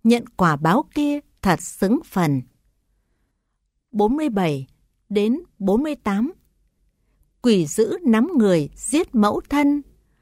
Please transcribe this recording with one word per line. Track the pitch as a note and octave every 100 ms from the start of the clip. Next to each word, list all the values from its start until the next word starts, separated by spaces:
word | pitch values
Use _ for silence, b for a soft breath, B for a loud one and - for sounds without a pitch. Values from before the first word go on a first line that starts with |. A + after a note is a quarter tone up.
nhận | A3+ A#3+ A#3
quả | - F3 D3
báo | D#3+ G#3+ D4+ -
kia | D4 D4 - _
thật | G3 E3
xứng | - - F#3+ C4 -
phần. | G3 E3 C3+ B2 _ _ _ _ _ _ _ _ _ _ _ _ _ _
Bốn | G#3+ G#3 C#4+
mươi | D4+
bảy | G#3 F3 C#3 C3 _ _ _ _
đến | G3+ G#3 C#4 F4 _
bốn | G3 G#3
mươi | D#4 C#4+
tám. | - G3 C4 F#4 _ _ _ _ _ _ _ _ _ _
Quỷ | B3 G3+ D3+
dữ | - A3 F4 E4
nắm | A3 C#4+ E4
người | G#3 F3 C#3 -
giết | - D4+ F4+ A#3+
mẫu | G#3 F4 -
thân, | C#4+ C#4+ D4 - _ _ _